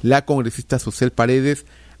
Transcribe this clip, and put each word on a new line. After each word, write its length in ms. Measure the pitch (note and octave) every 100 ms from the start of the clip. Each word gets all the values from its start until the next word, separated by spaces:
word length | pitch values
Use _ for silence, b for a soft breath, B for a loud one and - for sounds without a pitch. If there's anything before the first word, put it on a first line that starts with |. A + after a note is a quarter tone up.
La 220 | A#2+ C#3
congresista 560 | - C#3+ A#2 - - B2+
Susel 320 | A2+ - B2+
Paredes 540 | - A#2 C3 C3+ C#3 b b b b